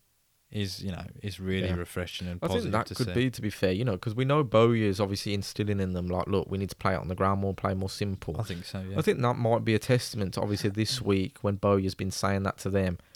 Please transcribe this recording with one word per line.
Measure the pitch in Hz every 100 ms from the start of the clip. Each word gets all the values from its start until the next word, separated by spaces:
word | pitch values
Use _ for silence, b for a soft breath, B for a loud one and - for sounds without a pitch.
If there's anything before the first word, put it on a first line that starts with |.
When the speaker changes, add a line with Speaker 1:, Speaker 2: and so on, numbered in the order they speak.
| _ _ _ _ _
Speaker 1:
is, | 107 98 92
you | 98
know, | 85 92 -
is | 104 92
really | 92 95 92
Speaker 2:
Yeah. | 90
Speaker 1:
refreshing | 85 - 87 - 90
and | 87
Speaker 2:
I | 170
think |
Speaker 1:
positive | 117 175
Speaker 2:
that | 104 -
Speaker 1:
to | -
Speaker 2:
could | 110
Speaker 1:
see. |
Speaker 2:
be, | 90 127
to | 113
be | 107
fair, | - 95
you | 92 123
know, | 92
'cause | 117 110
we | 131
know | 147
Bowyer's | 123 110 117 117 107 95
obviously | 101 98 - 101
instilling | 98 - 104 98
in | 95
them, | 92 90
like, | 90 85
"Look, | 98 -
we | 98
need | 98
to | -
play | 101
it | 90
on | 82
the | 92
ground | 98 98
more, | 98
play | 95 98 95
more | 95
simple." | - 101 95 - 151
Speaker 1:
I |
think | 101 87 -
so, | 98
yeah. | 95 98
Speaker 2:
I |
think | - -
that | 120 123
might | 117 113
be | 110 107
a |
testament | - 127 - 110 95 117
to, |
obviously, | 107 104 107
this | 101 110 127
week | 101 98 95 -
when | 104 98
Bowyer's | 101 101 95 -
been | 98
saying | - 98 98
that | 98 -
to | 98
them. | 98 92 87 b